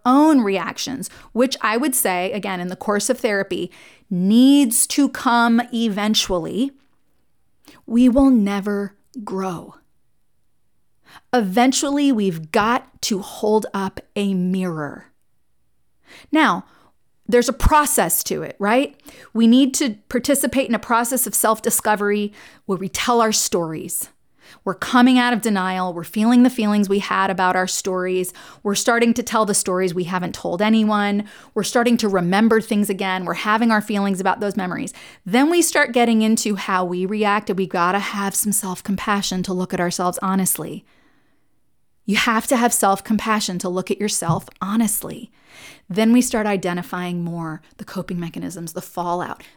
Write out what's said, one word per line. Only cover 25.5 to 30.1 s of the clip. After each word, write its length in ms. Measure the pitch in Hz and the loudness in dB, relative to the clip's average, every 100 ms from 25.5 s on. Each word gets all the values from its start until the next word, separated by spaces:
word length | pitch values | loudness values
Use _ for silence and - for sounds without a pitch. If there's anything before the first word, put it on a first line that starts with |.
| 202 185 185 185 | -2 -2 -4 -6
We're 120 | 170 156 | -8 -8
feeling 380 | 214 226 247 | -2 4 6
the 60 | 254 | 4
feelings 380 | 254 208 208 196 | 2 0 2 0
we 120 | 202 | 0
had 300 | - 190 196 | 0 0 0
about 280 | 185 185 185 | 0 0 0
our 100 | 180 | -2
stories. 680 | - 196 185 185 185 180 - - - | -4 -4 -4 -2 -4 -4 -10 -20 -8
We're 120 | 208 196 | -4 -2
starting 380 | - 233 240 233 | 0 2 2 0
to 80 | |
tell 220 | 233 226 208 | 0 0 0
the 80 | |
stories 400 | 196 - 180 185 | 0 -2 -2 -2
we 120 | 175 | -2
haven't 300 | 175 | -4